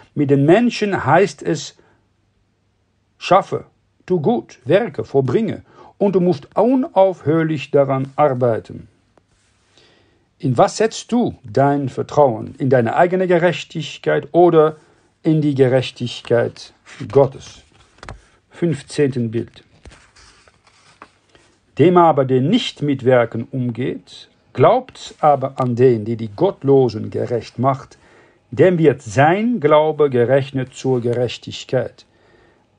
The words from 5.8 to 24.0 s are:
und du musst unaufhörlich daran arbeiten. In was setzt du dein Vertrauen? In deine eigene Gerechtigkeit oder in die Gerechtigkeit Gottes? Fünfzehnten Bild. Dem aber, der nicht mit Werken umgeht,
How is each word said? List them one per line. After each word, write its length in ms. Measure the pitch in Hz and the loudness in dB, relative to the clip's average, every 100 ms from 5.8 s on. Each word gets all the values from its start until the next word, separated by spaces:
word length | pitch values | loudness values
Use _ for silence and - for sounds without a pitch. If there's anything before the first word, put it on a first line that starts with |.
| - - | -20 -4
und 160 | 202 | -2
du 60 | 185 | 2
musst 280 | 180 - - - | 0 -2 -4 -2
unaufhörlich 1120 | 226 269 311 190 190 185 - 160 160 147 - | 0 0 0 2 2 0 -2 0 -2 -4 0
daran 420 | 143 135 135 131 - | 0 0 -2 -4 0
arbeiten. 720 | 151 123 123 107 - - - _ _ _ _ _ _ _ _ _ _ _ _ _ _ _ | 0 0 -2 -2 -8 -18 -20 _ _ _ _ _ _ _ _ _ _ _ _ _ _ _
In 180 | 143 120 | -2 2
was 220 | 190 - | 0 0
setzt 340 | 220 - - | -2 -4 -4
du 220 | 240 196 - | -2 -2 -6
dein 460 | 110 107 139 143 131 | -4 0 0 0 -4
Vertrauen? 640 | - - - 143 107 101 - | -8 -4 2 2 0 -10 -6
In 140 | 135 | 0
deine 260 | 127 113 139 | 2 2 0
eigene 300 | 175 185 185 | 0 0 0
Gerechtigkeit 1040 | 180 175 160 - 165 135 - 156 151 143 | 2 0 -2 -10 -12 -12 -8 -4 -4 0
oder 440 | 170 175 160 156 156 _ _ _ _ | 4 6 6 4 0 _ _ _ _
in 200 | 160 156 | -2 0
die 120 | 147 | 0
Gerechtigkeit 1200 | 135 127 131 - - 120 - - 117 113 - - _ _ - 104 | 2 2 2 -2 -8 -10 -10 -2 -2 -2 -8 -20 _ _ -16 -2
Gottes? 480 | 135 139 - - - _ _ _ _ - - _ _ _ | 2 2 -2 -20 -20 _ _ _ _ -18 -18 _ _ _
Fünfzehnten 800 | - 170 135 - - 139 123 113 | -6 -4 -4 -6 -2 -2 -2 -4
Bild. 340 | 113 110 - _ _ - - _ _ - _ _ _ _ _ _ _ - _ _ _ _ _ _ - | -6 -8 -14 _ _ -20 -20 _ _ -20 _ _ _ _ _ _ _ -20 _ _ _ _ _ _ 2
Dem 220 | 165 180 | 4 6
aber, 260 | 170 143 | 4 2
der 160 | 127 131 | 0 0
nicht 400 | 139 240 - - | 2 0 -2 -6
mit 240 | 147 139 | -4 -2
Werken 420 | 123 127 117 113 117 | 2 2 0 -6 -8
umgeht, 800 | 135 123 113 131 - | -6 -6 -6 -8 -8